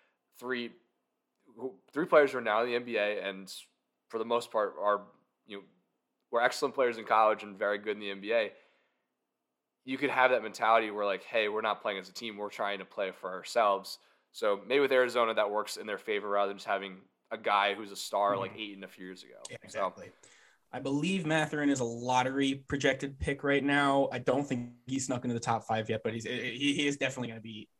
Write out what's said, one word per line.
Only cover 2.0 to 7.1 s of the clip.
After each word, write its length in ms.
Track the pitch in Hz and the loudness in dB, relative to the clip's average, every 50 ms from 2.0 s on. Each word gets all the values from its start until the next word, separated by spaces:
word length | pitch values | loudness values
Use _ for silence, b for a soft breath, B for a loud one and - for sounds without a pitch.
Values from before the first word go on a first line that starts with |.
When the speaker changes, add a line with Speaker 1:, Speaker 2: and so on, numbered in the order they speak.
| 170 | 2
Speaker 1:
players 260 | - 175 156 147 135 131 | 8 8 8 8 8 4
who 60 | 127 | 0
are 20 | |
now 220 | 117 113 104 110 117 | 0 2 2 2 2
in 80 | 123 | 2
the 40 | 120 | 0
N 100 | 120 123 | -2 -2
B 120 | 123 117 | 0 0
A 260 | 107 104 104 104 101 92 | 0 2 2 0 -2 -4
and 300 | 98 98 95 98 92 - - - _ _ _ _ _ _ _ _ _ | -6 -6 -8 -10 -14 -16 -16 -18 _ _ _ _ _ _ _ _ _
for 80 | - | -6
the 80 | 113 113 | -6 -2
most 260 | 117 120 120 117 - | 0 0 0 0 0
part 240 | - 110 104 95 65 71 98 | -2 0 0 0 -2 0 2
are, 200 | 104 104 101 98 - _ _ _ _ _ _ _ | 2 2 2 0 -8 _ _ _ _ _ _ _
you 120 | - 104 98 | -16 -14 -14
know, 40 | 95 _ _ _ _ _ _ _ _ _ _ _ _ - | -16 _ _ _ _ _ _ _ _ _ _ _ _ -2
were 120 | - 117 120 | 0 2 2
excellent 320 | 127 - - 151 135 117 | 2 2 0 -2 -2 0
players 220 | - 131 123 117 | 2 0 0 0
in 80 | 113 107 | -2 -2
college 380 | - | 2